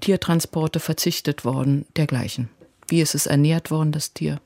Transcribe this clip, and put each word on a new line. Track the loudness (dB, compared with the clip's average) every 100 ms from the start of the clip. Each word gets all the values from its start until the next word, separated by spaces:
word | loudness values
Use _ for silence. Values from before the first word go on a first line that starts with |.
Tiertransporte | 0 0 2 0 0 -2 -2 -2
verzichtet | -2 -2 -2 -2 -4 -2 -2
worden? | 0 2 0 -2 -2
Dergleichen. | 0 0 -4 -6 -8 _ -20 _ -2
Wie | 2
ist | 2
es | 0
ernährt | 2 4 4 2 0
worden, | 0 0
das | 0 -4
Tier? | -4 -4 -4